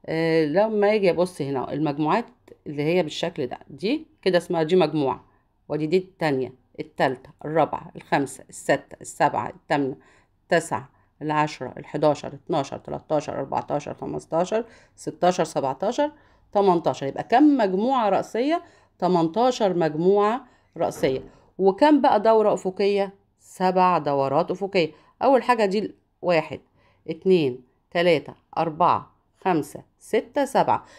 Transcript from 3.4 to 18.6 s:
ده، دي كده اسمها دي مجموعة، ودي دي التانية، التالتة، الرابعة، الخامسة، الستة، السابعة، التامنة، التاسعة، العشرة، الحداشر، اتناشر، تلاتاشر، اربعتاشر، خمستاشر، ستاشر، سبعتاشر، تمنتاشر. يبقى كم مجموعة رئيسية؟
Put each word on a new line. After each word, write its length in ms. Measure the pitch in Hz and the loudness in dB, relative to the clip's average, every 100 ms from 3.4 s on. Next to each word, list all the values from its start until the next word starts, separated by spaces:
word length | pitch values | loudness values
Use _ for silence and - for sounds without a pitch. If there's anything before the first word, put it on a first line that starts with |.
| 131 | -8
ده، 120 | - - | -8 -16
دي 360 | 135 190 311 - _ | -8 -4 -4 -6 _
كده 160 | 190 175 | 0 0
اسمها 240 | 170 170 | 0 -2
دي 140 | 156 185 | 2 4
مجموعة، 480 | 151 151 135 - _ _ _ _ - | 4 0 -2 -4 _ _ _ _ -8
ودي 180 | 151 156 | -6 0
دي 100 | 185 | 0
التانية، 560 | 185 _ 160 131 123 - _ - | -2 _ -2 0 -4 -10 _ -16
التالتة، 500 | - - 151 131 - _ | -14 0 0 0 -12 _
الرابعة، 460 | 147 156 143 - - - | -4 0 0 -2 -12 -20
الخامسة، 480 | - 156 139 - - | -2 -2 -2 -8 -20
الستة، 480 | - - 139 - - | -10 -2 -2 -2 -20
السابعة، 480 | - - 151 147 110 | -18 0 0 0 -6
التامنة، 480 | - _ 151 135 - _ _ _ _ | -12 _ -2 -2 -6 _ _ _ _
التاسعة، 460 | _ 170 160 120 131 _ _ _ | _ 0 0 -8 -8 _ _ _
العشرة، 520 | 151 151 151 - 127 - | -4 -2 -2 -4 -12 -12
الحداشر، 520 | - 151 151 143 131 | -10 0 0 0 -6
اتناشر، 500 | 139 - 156 135 - | -14 -6 -4 -4 -10
تلاتاشر، 600 | - 143 _ 151 - - | -10 -12 _ -4 -4 -8
اربعتاشر، 560 | 135 127 - 147 - | -6 -6 -4 -6 -6
خمستاشر، 680 | - 143 151 - 160 180 220 233 - _ _ | -12 -10 -10 -4 -4 -2 -4 -6 -16 _ _
ستاشر، 480 | - 147 180 180 | -14 0 0 2
سبعتاشر، 640 | 160 151 135 139 196 247 294 294 _ _ _ | -2 -2 -4 -2 -4 -2 -2 -4 _ _ _
تمنتاشر. 540 | 208 196 170 160 127 139 | 2 4 2 0 -4 -6
يبقى 180 | - | -8
كم 320 | - 247 302 277 | 0 4 6 4
مجموعة 520 | 202 185 233 269 214 | 2 0 0 0 2
رئيسية؟ 540 | 190 - 220 277 339 | 0 -2 -4 -2 -2